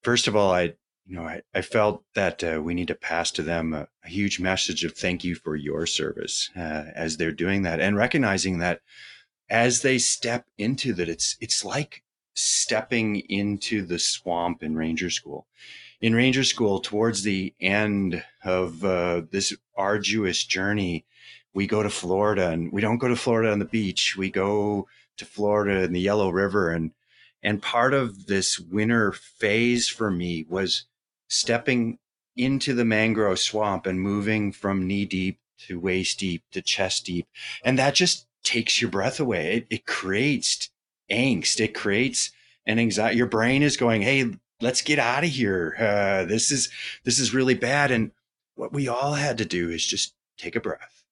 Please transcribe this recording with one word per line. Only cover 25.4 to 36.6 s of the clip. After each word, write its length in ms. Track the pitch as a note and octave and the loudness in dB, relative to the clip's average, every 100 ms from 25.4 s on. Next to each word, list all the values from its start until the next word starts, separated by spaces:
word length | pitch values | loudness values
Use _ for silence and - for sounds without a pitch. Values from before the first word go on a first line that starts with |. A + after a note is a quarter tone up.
| G#2 G#2 G2+ F#2+ | 2 2 2 2
in 120 | F2+ | 2
the 60 | F2+ | 2
Yellow 300 | F#2+ G#2 G2 | 2 2 2
River. 420 | F2+ G2 G2+ F2 | 2 2 2 2
And, 200 | E2 D#2+ _ _ _ - _ | 0 -4 _ _ _ -20 _
and 160 | G#2 G#2 | -2 -2
part 360 | - A#2+ B2+ C#3 | 0 2 4 4
of 320 | B2 G2+ G2 | 0 -6 -2
this 320 | G2 F#2 - | 0 0 -4
winter 520 | E2+ G2+ A2 A#2 G#2 | -4 0 2 4 2
phase 760 | - - _ G#2+ G#2+ A#2+ A#2+ A#2 | 0 -16 _ 2 4 2 2 0
for 220 | - A2 | -2 -2
me 340 | F2 F2 E2+ D#2+ | 0 -2 -4 -4
was 380 | F#2 F#2 - - _ _ _ _ | -2 -2 -2 -6 _ _ _ _
stepping 680 | - - A#2 - B2 A#2 A2+ _ _ _ - | -4 0 0 2 0 0 -6 _ _ _ -2
into 380 | C3 C#3 - B2 | 0 0 0 0
the 100 | A#2 | 2
mangrove 540 | G#2+ A2 A2 G#2 F#2 | 4 4 4 2 2
swamp 480 | - G#2+ G#2+ F#2+ G2 | 0 0 0 -2 -2
and 120 | F#2 | -2
moving 520 | F#2+ G#2 G2+ A2 G#2 | 0 0 0 0 -2
from 340 | - G2+ G2 F#2 | -2 -2 0 0
knee 200 | G2+ G2+ | -2 -2
deep 340 | F#2+ F#2 - _ _ | -2 -2 -6 _ _
to 220 | - F2 | -12 -6
waist 400 | F#2 F#2 F2+ - | 0 0 0 -2
deep 240 | F#2+ E2+ _ | -4 -4 _
to 100 | F#2+ | -8